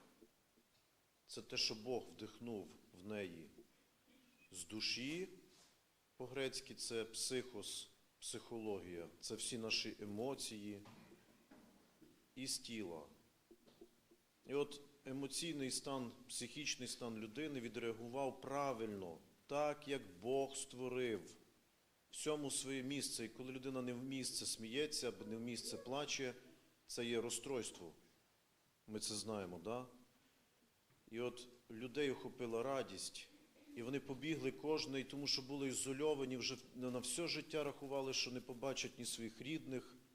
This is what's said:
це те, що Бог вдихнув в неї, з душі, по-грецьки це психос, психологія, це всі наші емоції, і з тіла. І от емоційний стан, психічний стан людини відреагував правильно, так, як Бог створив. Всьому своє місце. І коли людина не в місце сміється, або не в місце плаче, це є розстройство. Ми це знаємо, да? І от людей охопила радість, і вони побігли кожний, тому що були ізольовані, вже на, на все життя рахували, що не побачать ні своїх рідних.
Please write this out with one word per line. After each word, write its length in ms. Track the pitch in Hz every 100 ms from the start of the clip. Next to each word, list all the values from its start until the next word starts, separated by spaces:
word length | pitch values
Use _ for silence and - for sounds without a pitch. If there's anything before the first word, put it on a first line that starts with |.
| - - - _ _ - _ _ _ _ _ _ -
це 140 | -
те, 160 | 104 123
що 180 | - 110
Бог 280 | 117 117
вдихнув 640 | - - 110 - 120 107 82 - -
в 140 | 87 101
неї, 420 | 104 95 82 71 - - - - _ _ - - - -
з 140 | - -
душі, 640 | 107 - 117 131 170 185 185 - - - - _ _ _ -
по-грецьки 600 | 123 135 135 - - 107
це 300 | - 117 110
психос, 840 | - - 127 - 101 - - - - - -
психологія, 880 | - 113 - 117 107 98 87 85 82 -
це 160 | - 107
всі 220 | - 120
наші 380 | 110 104 113 -
емоції, 800 | 104 104 127 135 - 110 104 101 104 - - - - - - - - - - - - - - 127
і 120 | 131
з 120 | -
тіла. 480 | - 113 92 82 73 - - _ - - - - - - - - _ _ -
І 80 |
от 280 | 139 143 - - - 135
емоційний 640 | 135 135 - 170 147 131
стан, 400 | - 147 135 117 - -
психічний 600 | - 120 147 143 - 123
стан 300 | - 120 110
людини 420 | 110 120 156 135
відреагував 840 | 117 113 113 113 120 131 135 -
правильно, 760 | - 139 139 113 110 101 87 80 - - -
так, 400 | 143 151 143 135
як 140 | 135 101 87
Бог 340 | 110 135 135 -
створив. 800 | - 123 127 127 123 101 85 - - - - _ _ _ - -
Всьому 360 | 151 151 139
своє 320 | - 131 135
місце. 420 | 127 139 123 - 113
І 40 |
коли 220 | - 127
людина 300 | 131 131 131
не 120 | 123
в 100 | 120
місце 420 | 131 135 123 - 107
сміється, 640 | - 113 131 151 151 123
або 180 | 98 107
не 120 | 113
в 40 |
місце 360 | 120 110 - 107
плаче, 560 | 123 139 147 - 127 120 - - - - -
це 180 | - 120
є 160 | 117
розстройство. 720 | 113 - 139 131 104 - 82 - - - _ _ _ _ _ _ -
Ми 120 | 107
це 160 | - 107
знаємо, 440 | 104 104 90 87
да? 220 | 92 120 127 - - - - - _ _ _ _ _ - -
І 80 | 113
от 280 | 123 123 - - -
людей 400 | 113 123 123 143
охопила 520 | 120 123 - 120 113
радість, 640 | 131 135 104 95 - - - - - - - 117
і 80 |
вони 160 | 117 139
побігли 520 | 143 127 151 147 131
кожний, 520 | - 147 156 131 135
тому 240 | - 139 139
що 140 | 143
були 260 | 131 143 135
ізольовані, 720 | 113 135 135 151 143 131 127
вже 200 | 123 127 - 123
на, 160 | 123
на 80 | 123
все 280 | 120 170 165
життя 360 | 156 151 160
рахували, 500 | 143 131 139 139 135
що 180 | 123 127
не 100 | 123
побачать 580 | - 120 135 127 127 -
ні 60 | 117
своїх 360 | - 113 -
рідних. 540 | 123 156 127 127 - - -